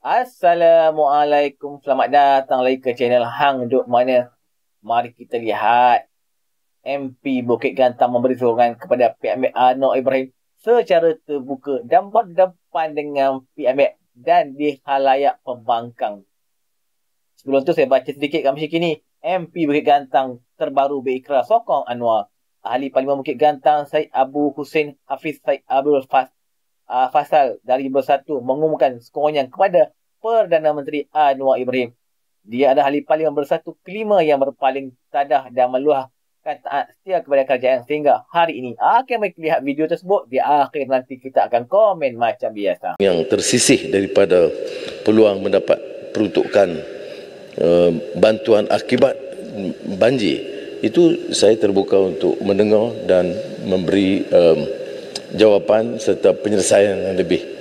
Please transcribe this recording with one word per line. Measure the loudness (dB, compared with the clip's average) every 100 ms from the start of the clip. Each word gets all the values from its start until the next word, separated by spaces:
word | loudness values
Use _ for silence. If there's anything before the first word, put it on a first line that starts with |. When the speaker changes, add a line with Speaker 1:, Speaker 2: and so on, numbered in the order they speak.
Speaker 1:
Assalamualaikum. | 0 -2 -2 _ 2 4 6 6 4 2 2 2 2 2 0 _ -16 -10 -2
Selamat | 0 2
datang | 4 6 4 2 0 0
lagi | 0
ke | -4 -2
channel | 2 2
Hang | 0 0 0 0 -2
Duk | -2 2
Mana. | 0 2 0 -2 _ _ _ _ _
Mari | -4 -4 -4
kita | _ -10 -6
lihat | -4 -2 2 4 4 2 -2 _ _ _ _ _ _ _
M | -8 -8 -8
P | -10 -4 -4 0
Bukit | -2 -2 0
Gantang | 0 2 0
memberi | 2 0
sokongan | 0 0 2 0 0
kepada | -4 0 0 0
P | -6 -2
M | -4
A | 2 2 2
Anwar | 0
Ibrahim | 0 0 -2 -4 _ _ _
secara | 0 0 2 2 2 -2
terbuka | -8 -10 -8 -10 -6 -6 0
dan | 0 0
berdepan | -4 -4 0 -2 _ _ -6 -6 -6
dengan | -6 -2 -2 -2 _
P | -4 -2
M | 2 0
A | -2 _ _
dan | -2 0 -2 -4
di | -4 -4
halayak | -6 -2 0 2 0 -4 -12
pembangkang. | -10 -4 -4 -4 -10 -10 -10 _ _ _ _ _ _ _ _ _ _ _ _
Sebelum | -2 0
tu | 0 0
saya | 2
baca | 2 -2
sedikit | -6 -4 -2
kat | -2
Malaysia | -2 -6
Kini. | -4 -4 -6 _ _
M | -6 -6 -6
P | -4 -2
Bukit | 0 2
Gantang | 0 2 -2 -2 -10 _ _
terbaru | -4 0 0 -2 -4
berikrar | -6 -2 -2 0
sokong | -2 0 -4 -4
Anwar. | -4 0 -2 -4 _ _ _ -6
Ahli | -6 -2
Parlimen | -4 -2 -4
Bukit | -6 0
Gantang | 0 2 0 0 -2
Syed | -6 -4
Abu | -4 -2 -2 -4
Hussein | -4 -4 -4 -4 -10 _
Hafiz | -10 -10 -8
Syed | -4 -6 _
Abdul | -2 2 0
Fas-, | 0 -2 -2 _ _ _ _ _
ah, | _ -2 0
Fasal | -2 2 2 2 -2
dari | -4 -2 0
Bersatu | -2 0 -2 -2 -8
mengumumkan | -4 -2 -2 0 -2 -2
sokongannya | _ -4 -2 -2 -4
kepada | 0 2 4 2 _ _ _
Perdana | -2 0 2 2 0 -2
Menteri | -6 -8 -4 0
Anwar | 2 2 0 0
Ibrahim. | 0 -2 -4 _ _ _ _ _
Dia | -10 0 2 4
adalah | 2
Ahli | -2 -2
Parlimen | -2 0
Bersatu | -2 -2 -4 -6 -20 -16
kelima | -10 0 2
yang | 2 2
berpaling | 0 -2 -2 -2 -10 _ _
tadah | -4 0 -2 -2
dan | -2 0
meluahkan | 0 0 0 -4 _ _ _ -12 -10
taat | -6 -6 -6
setia | _ -6 -6
kepada | 0 0 0
kerajaan | 0 0 -2 -2
sehingga | -2 2 0 0 -2
hari | -2 -2
ini. | -10 -2
Okey, | 2 2 0 -4
mari | -4
kita | -4 -4
lihat | -2
video | -2 -4 -2
tersebut. | -4 -2 -2 -2
Di | -4
akhir | 0 0 0 -4 -2
nanti | -2 -4 -16
kita | -4 -2 0
akan | -2 0
komen | 2 2 0 -4 -2
macam | -4 -2 -8
biasa. | -4 -4 -4 -6 0
Speaker 2:
Yang | 0 2 0
tersisih | -2 0 0 2 2 2 -2
daripada | 2 2 4 4 2 0 -10 -10 -12 -4 2
peluang | 4 4 2
mendapat | 0 -2 0 -2 -2 -16 -8
peruntukan, | -2 0 0 0 2 2 -2 -10 -14 -16 -16 -18 -20 -16 -2
eh, | 2 4 4 0 -8 0
bantuan | 2 2 2 2 2
akibat | -2 0 2 2 0 -12 -14 -14 -8 -8 -8 -10 0
banjir, | 2 2 -2 -2 -6 -12 -14 -6
itu | -2 4 4 2 -4
saya | 2 4 4
terbuka | 2 0 2 2
untuk | 2 0 -2 -2 -2
mendengar | 0 2 2 0 -4 0
dan | 2 2 -4 -10 -10 -4
memberi, | -2 0 2 2 0 2
em, | 4 6 4 -2 -8 -10 -14 -14 -16 -10
jawapan | 2 4 4 2 0 0 -4
serta | -2 2 2 0
penyelesaian | -2 -2 2 4 4 0
yang | -4 -2
lebih | -2 -2 -4 -16